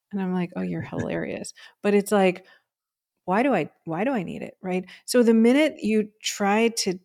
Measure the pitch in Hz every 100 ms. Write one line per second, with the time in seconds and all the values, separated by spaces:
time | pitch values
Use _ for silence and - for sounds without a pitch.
0 | _ 202 185 185 175 185 180 165 - 175
1 | - 165 - - - - - _ 202 202
2 | 202 208 185 180 - _ _ _ _ _
3 | _ _ - 196 277 196 147 - 165 160
4 | 254 240 165 - - - 185 185 185 -
5 | - 254 226 226 233 277 311 - 208 220
6 | 214 _ - - 202 214 226 226 202 185